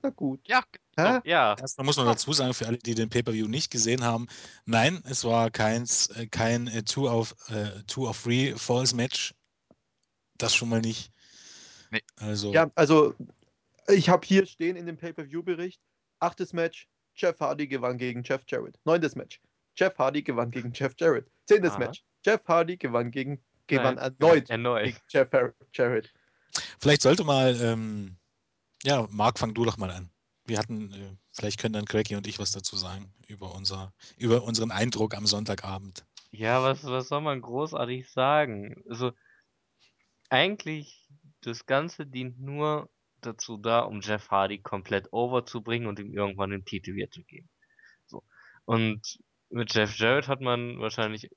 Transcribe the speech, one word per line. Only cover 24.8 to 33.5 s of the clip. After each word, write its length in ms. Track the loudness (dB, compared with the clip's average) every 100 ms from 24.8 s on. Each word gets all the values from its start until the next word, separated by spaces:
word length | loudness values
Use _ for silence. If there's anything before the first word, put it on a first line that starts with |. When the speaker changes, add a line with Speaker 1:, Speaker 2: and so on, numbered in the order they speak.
| 0
Speaker 1:
gegen 120 | -4 _
Jeff 240 | 2 4
Har-, 220 | 4 2 -4 _
Jarrett. 400 | 0 0 0 -4 _ _ _ _ -8 -8 0
Speaker 4:
Vielleicht 220 | 4 6
sollte 200 | 6 4
mal, 340 | 4 4 4 4
ähm, 560 | 0 0 -4 -6 -10 -14 _ _ _ _ _ _
ja, 240 | 0 0 0
Marc, 280 | 2 2 2
fang 160 | -4
du 100 | 0
doch 120 | 0 0
mal 160 | -6
an. 180 | -8 -14 _ _ _
Wir 140 | -4 -4
hatten, 340 | -2 -6 -10
äh, 240 | -14 -16 -18 _
vielleicht 280 | -8 -6 -4
können 140 | -4
dann 100 | -4
Cracky 320 | -2 -2 0 -4
und 100 | -8
ich 140 | -6
was 100 | -6
dazu 260 | -6 -6 -8
sagen 360 | -8 -12 -16 _ -20
über 260 | -16 -14